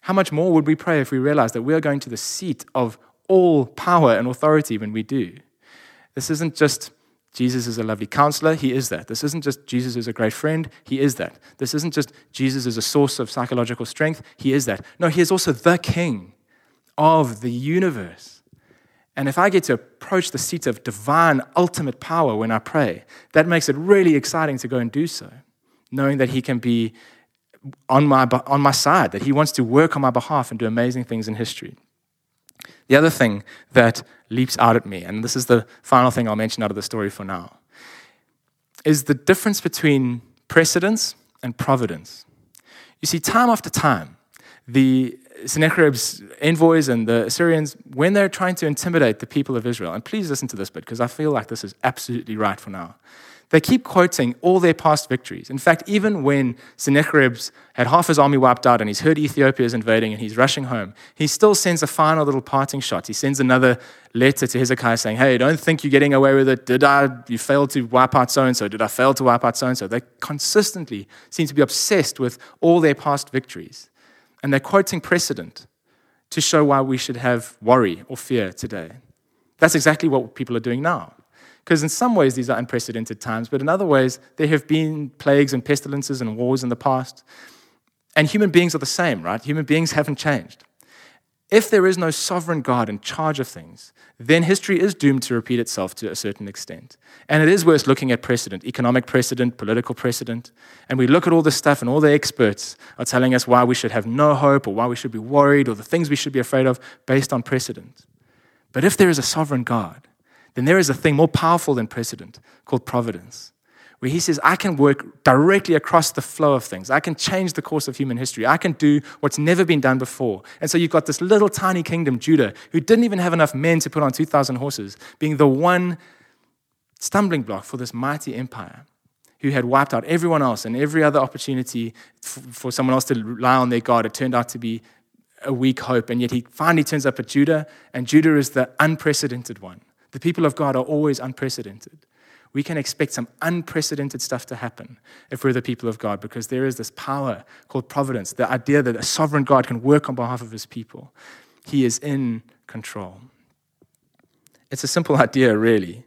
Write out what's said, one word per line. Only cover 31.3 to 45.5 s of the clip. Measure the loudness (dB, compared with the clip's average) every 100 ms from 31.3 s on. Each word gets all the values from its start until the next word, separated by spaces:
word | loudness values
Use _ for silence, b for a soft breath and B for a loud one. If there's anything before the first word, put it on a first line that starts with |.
| -6
history. | -8 -8 -16 -20 _ _ _ _ _ _ _ _ B B B
The | 4
other | 4
thing | 2 0 -2 -10 B B
that | 4 4 2 -10 b b
leaps | -4 -2 2
out | 4 4
at | 0
me, | -12
and | -10 -8
this | -6 -6
is | 2
the | 0 0 b
final | 2 4 4
thing | 2 -2
I'll | -2
mention | -4 -4
out | -4
of | -4
the |
story | -8 -6 -6
for | -8
now, | -10 -10 -12 _ _ B B B B B B _ _ _ _ -6
is | 0 0
the | 2
difference | -2 0 0 0 -4
between | -6 -2 0 2 0 -4 -10 _ _
precedence | 2 2 0 0 -2 -4 -10 _ _
and | -12 -8
providence. | -2 0 -2 -8 -14 -20 _ _ _ _ b b b b
You | -6
see, | -4
time | 0 2 2
after | 2 -2
time, | -2 0 0 -4 -20 _ b b b -4
the | 2 4 2 0 -6 _ -18
Sennacherib's | -8